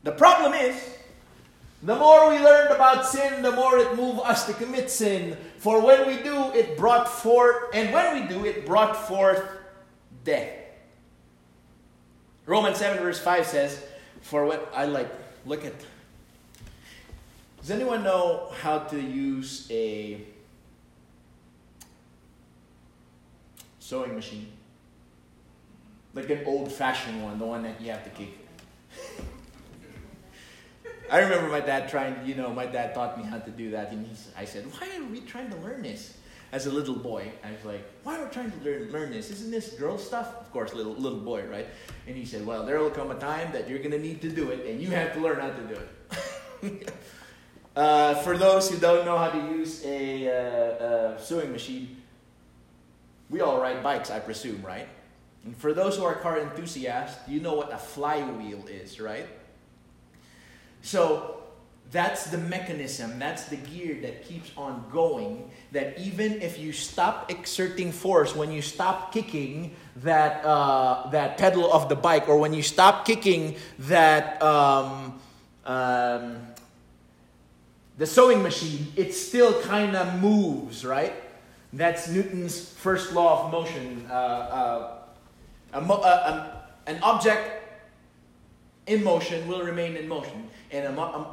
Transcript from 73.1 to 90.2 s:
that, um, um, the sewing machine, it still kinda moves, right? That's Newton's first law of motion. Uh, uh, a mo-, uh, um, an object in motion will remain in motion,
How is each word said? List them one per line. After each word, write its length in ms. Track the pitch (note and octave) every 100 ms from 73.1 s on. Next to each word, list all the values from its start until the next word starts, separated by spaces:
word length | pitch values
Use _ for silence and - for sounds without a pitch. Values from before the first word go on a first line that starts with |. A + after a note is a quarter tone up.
| A3 G3+ E3 D#3 D3+ - -
that, 640 | C3+ E3+ D#3+ D3+ D3+ -
um, 760 | D#3 D3 C#3 C3+ C3 C3+ C3 B2+ - - _ _
um, 880 | C3 C3 B2+ B2 B2 A#2+ A#2+ A#2 A#2 A#2+ - _ _ _ _ _ _ _ _ _ _ _ _ -
the 80 | D#3
sewing 360 | B3+ B3+ G#3
machine, 500 | F3+ - D#3+ D3 D3+ F#3+
it 180 | F3+
still 460 | - - B3 A3+ -
kinda 560 | - G#3 G3+ F#3+ F3 F3+
moves, 640 | G3+ G#3 F3 C3 - -
right? 300 | B2+ C3+ F3+ - - - - - -
That's 360 | C#3 E3+ E3+ E3
Newton's 640 | F#3 F#3+ F3+ F3 - -
first 420 | - F#3+ F#3 -
law 320 | E3+ E3+ D3
of 80 | D#3
motion. 540 | E3 D#3+ C#3 B2+ A#2+ A#2+
Uh, 40 |
uh, 840 | B2+ B2 A#2+ A#2+ B2+ B2 A#2 A#2 - - - - - - - -
a 80 | C#3
mo-, 220 | E3+ G3+
uh, 200 | F3+ F3+ D3+
um, 340 | D#3 - - - - -
an 160 | E3
object 600 | G#3 - A3 G#3 - - - - - _ _ _ _ _ - _ _ _ -
in 180 | G#3+
motion 420 | G3+ E3+ - E3 E3
will 160 | F3+
remain 340 | E3+ E3+ E3+ D#3+
in 120 | D#3
motion, 400 | D3+